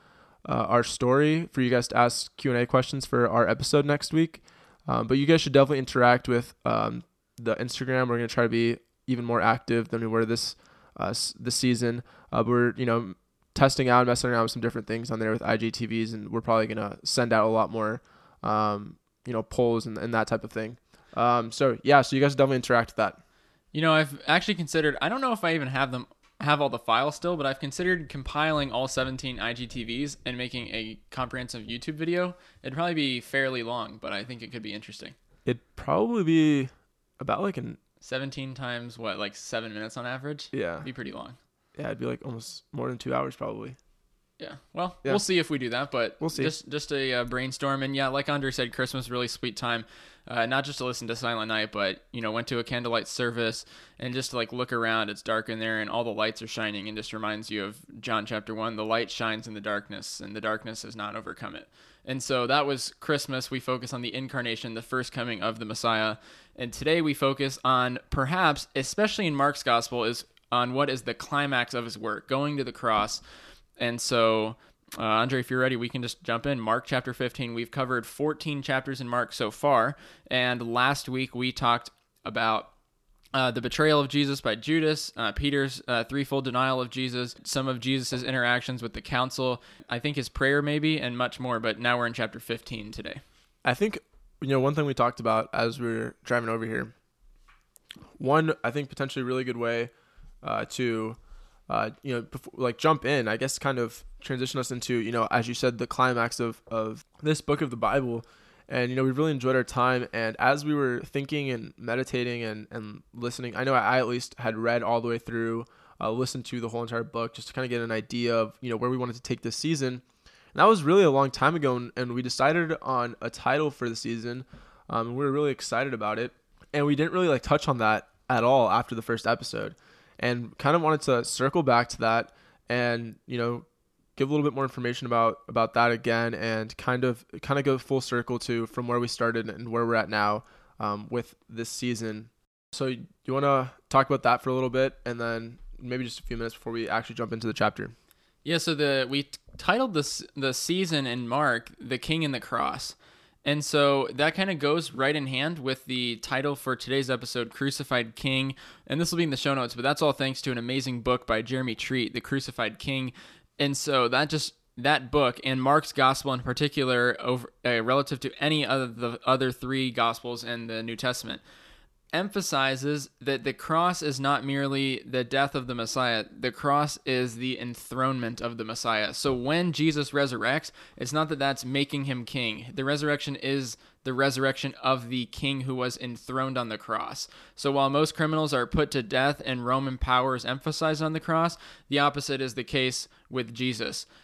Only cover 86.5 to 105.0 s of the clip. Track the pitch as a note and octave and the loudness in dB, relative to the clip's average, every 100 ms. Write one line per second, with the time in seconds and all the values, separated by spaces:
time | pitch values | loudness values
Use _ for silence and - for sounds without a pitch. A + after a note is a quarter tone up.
86.5 | B2 C3 C3 B2 C3 C3 B2 B2 - - | 0 2 0 -2 -4 -4 -4 -6 -8 -4
87.5 | C#3+ C3 B2 B2 C3+ B2 B2+ B2+ C3 A#2+ | -2 -2 -2 0 0 0 -4 -2 0 2
88.5 | B2 B2+ B2+ A2+ A2+ - B2 B2+ - B2+ | 2 0 -6 -6 -10 -4 -2 -2 0 -2
89.5 | B2 - - - A#2+ D3 C#3 B2 - C3+ | -2 -6 -18 -8 -4 -4 -4 -4 0 4
90.5 | C#3+ D3 D3 D#3 D#3 B2 B2 B2 - B2+ | 4 2 0 0 0 -2 -2 -4 -4 -4
91.5 | A#2 A2+ A2 A#2+ B2 A#2+ A#2 A2 A#2 - | -2 -2 0 0 2 0 -2 -4 -6 -8
92.5 | A2+ - A2+ G#2+ A2+ G#2 - - _ _ | -8 -8 -12 -12 -12 -12 -12 -16 _ _
93.5 | _ C3+ B2 G#3+ - _ _ - - C3 | _ -2 2 0 -2 _ _ -20 -8 0
94.5 | C3+ C3+ D3 D3 C3 B2 - A2+ A2 A2 | 2 2 2 0 2 2 2 2 2 2
95.5 | - A#2 A2+ A#2+ A2+ A#2+ - - A#2+ A2+ | 0 0 0 -4 -2 -6 -8 -2 0 0
96.5 | A2+ A2+ A#2+ A2+ - _ _ - - _ | -4 -2 -4 -6 -12 _ _ -20 -20 _
97.5 | _ _ _ - - - - B2+ D3+ D#3+ | _ _ _ -20 -20 -20 -6 2 4 4
98.5 | D#3 A#2 C#3 C#3 - C3+ - B2+ B2+ B2+ | 0 -2 -4 -6 -6 -6 -4 -2 -2 -2
99.5 | A#2+ A#2 A#2 A#2+ _ _ - - - - | -2 -2 0 -2 _ _ -20 -20 -10 -4
100.5 | G#2+ - - B2 A2+ A2 A2+ - - - | -4 -4 -2 -2 0 -4 -8 -16 -20 -20
101.5 | _ - A2+ A2 A2 C#3 A#2+ A2+ C3+ - | _ -4 -2 -2 -6 -6 -4 -6 -12 -12
102.5 | - B2 A#2 D#3+ D#3 B2 C#3+ A2 A2+ C3+ | -4 -2 2 4 4 2 2 2 0 -2
103.5 | - C#3 B2+ A#2 - - - - B2+ B2+ | -2 -2 -2 -4 -6 -18 -14 -8 -4 -2
104.5 | C3+ B2 B2 - A#2+ | -4 -4 -4 -2 0